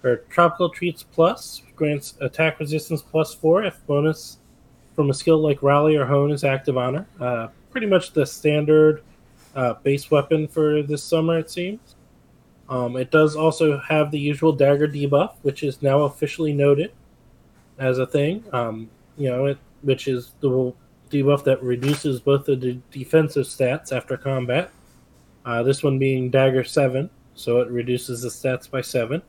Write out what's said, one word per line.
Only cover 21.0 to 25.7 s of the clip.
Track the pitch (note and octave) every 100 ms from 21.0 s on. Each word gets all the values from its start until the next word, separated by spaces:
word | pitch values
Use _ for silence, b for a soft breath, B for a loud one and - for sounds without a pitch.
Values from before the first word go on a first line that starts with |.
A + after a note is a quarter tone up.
| _
debuff | C#3+ C#3 D3
that | C#3 C3
reduces | B2+ B2 C3+ D3 D3+ B2+
both | - C#3
the | C#3
de-, | C3 B2+ B2+ _
defensive | C#3 B2+ D#3+ D3+ D3
stats | B2 - B2+ C#3+ -
after | B2+ - C3
combat. | C3+ C3+ B2 C3 F#3 _ _ _ _ _ _ _
Uh, | A#2+ A#2
this | B2